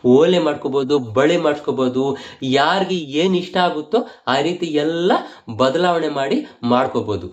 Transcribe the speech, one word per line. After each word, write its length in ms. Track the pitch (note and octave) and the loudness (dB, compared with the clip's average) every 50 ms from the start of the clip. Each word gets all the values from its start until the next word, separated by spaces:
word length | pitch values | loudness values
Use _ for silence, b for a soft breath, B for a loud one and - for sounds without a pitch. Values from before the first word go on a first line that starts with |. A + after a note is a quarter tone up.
| - | 6
ಓಲೆ 340 | B2 B2 C#3 D#3+ F3+ F3+ F3 | 6 6 6 6 6 4 2
ಮಾಡ್ಕೋಬಹುದು, 580 | E3 D3+ C#3 - - C#3 B2+ C#3+ C3+ B2+ D3 C#3+ | 2 0 -2 -4 -6 -2 -2 -2 0 0 0 0
ಬಳೆ 380 | B2 A2+ G#2 B2+ C#3+ D#3 F3 | 0 0 0 2 2 4 2
ಮಾಡ್ಕೋಬಹುದು. 680 | E3+ D#3+ D3+ D3 D3+ - D3 B2 B2+ C3 B2+ B2 C3 C3 C#3 C3+ B B B B B | 2 2 0 -2 0 -4 -4 -2 -2 -2 -2 0 -2 -2 -2 -4 B B B B B
ಯಾರಿಗೆ 580 | C3+ C3 B2+ C#3 C#3+ D#3+ F3+ G3 F#3+ F3+ F#3 F3 D#3 C3+ C3+ D3+ | -4 0 2 2 2 2 2 0 0 -2 -2 -4 -4 -4 -2 0
ಏನ್ 180 | F3 F#3+ F#3 | 2 2 2
ಇಷ್ಟ 200 | F3 F3+ - - | 0 -2 -2 -2
ಆಗುತ್ತೋ 440 | F#3 F3+ F3 D3 D3+ D3+ - - B3 B3 B B B B | 0 0 0 0 -4 -6 -2 -2 -2 -2 B B B B
ಆ 100 | B2 B2+ C#3 | -2 -2 0
ರೀತಿ 260 | D3 E3 F3 F3 F3 | 0 -2 -2 -4 -6
ಎಲ್ಲ 460 | E3 D3 D3 D3 D#3+ E3 E3+ F3 G3 C#4+ - B B B B B - A2 | -2 -2 0 0 0 -2 0 0 2 0 0 B B B B B -14 -2
ಬದಲಾವಣೆ 520 | G#2+ B2+ C3 C#3+ D#3+ F3+ F3+ E3+ E3+ D#3 D3+ | 0 0 2 2 2 0 2 0 0 -2 -2
ಮಾಡಿ 380 | C#3+ C#3 C#3 C#3+ - D4+ B B B B | -4 -4 -2 -2 -2 -2 B B B B
ಮಾಡ್ಕೋಬಹುದು. 680 | B2 A#2+ B2 B2+ C3+ C3 - A#2+ G#2 G#2 G2+ F#2 E2+ F2+ | -2 0 2 2 2 0 -2 -4 -4 -4 -6 -6 -8 -12